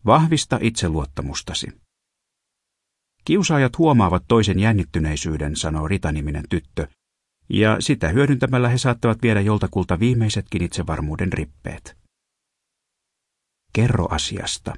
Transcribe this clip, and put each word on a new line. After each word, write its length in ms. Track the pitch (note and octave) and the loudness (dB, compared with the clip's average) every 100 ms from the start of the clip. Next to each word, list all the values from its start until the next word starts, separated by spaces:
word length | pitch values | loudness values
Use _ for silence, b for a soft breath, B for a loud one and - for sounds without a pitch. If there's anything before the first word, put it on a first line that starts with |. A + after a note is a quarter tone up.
| G#2 | 6
Vahvista 520 | C#3+ D#3+ D#3 - A#2+ | 4 4 0 0 -2
itseluottamustasi. 1040 | A2+ A2+ F2 D#2 C#2 - C#2+ C#2 - - - - _ _ _ _ _ _ _ _ _ _ _ _ _ _ | 0 0 -2 -2 -4 -6 -8 -8 -8 -8 -10 -14 _ _ _ _ _ _ _ _ _ _ _ _ _ _
Kiusaajat 540 | - F3+ F3 D3+ B2+ - | -2 0 2 2 2 2
huomaavat 460 | E3 B2 F#2+ F2+ - | 4 6 4 2 2
toisen 300 | A#2 G2 F#2 | 2 4 2
jännittyneisyyden, 960 | G#2+ G#2 E2+ E2+ D#2 D2+ E2 D2+ D2+ D2+ | 2 2 0 -2 -2 -2 -4 -4 -4 -4
sanoo 320 | D#2+ D#2 D#2 | -4 -4 -2
Rita-niminen 560 | G2 E2+ D2+ D2 D2 - | -2 -2 -4 -4 -6 -4
tyttö, 400 | E2+ - - D#2 _ _ _ _ _ _ | -6 -4 -8 -8 _ _ _ _ _ _
ja 280 | G2+ G#2+ A2 | 2 2 2
sitä 280 | - - D#2 | 0 0 0
hyödyntämällä 600 | G#2 C#3 C3 B2+ B2+ B2 | 2 2 2 2 2 2
he 100 | B2 | 2
saattavat 440 | C3 A#2 A#2+ A2 | 0 0 0 2
viedä 180 | A#2 G#2 | 2 2
joltakulta 600 | G2 G#2 F#2 G2+ F2+ F2+ | 2 0 0 -2 -2 0
viimeisetkin 640 | A#2 B2 A2 G#2 - F#2 | 2 2 0 -2 -4 -4
itsevarmuuden 680 | F2 - E2 D#2 D2+ D2+ F#2 | -4 -4 -6 -6 -6 -4 -4
rippeet. 680 | - D2+ - E2 D#2+ - _ _ _ _ _ _ _ _ _ _ _ _ _ _ _ _ _ _ | -4 -8 -10 -14 -14 -18 _ _ _ _ _ _ _ _ _ _ _ _ _ _ _ _ _ _
Kerro 340 | A2 A#2+ A2 E2+ | 0 2 2 0
asiasta. 640 | D#2+ - G2 - - - | -4 -6 -8 -8 -8 -10